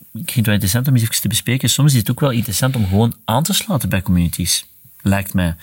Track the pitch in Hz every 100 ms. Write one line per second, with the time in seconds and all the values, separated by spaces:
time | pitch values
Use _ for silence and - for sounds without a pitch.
0 | - 110 - 127 110 104 98 120 135 127
1 | 113 - - - - 131 123 - 147 127
2 | 104 117 147 120 - 98 131 127 95 98
3 | 117 - - 120 170 190 - 147 92 95
4 | - 90 82 - 87 - - - - -
5 | 101 98 95 95 87 82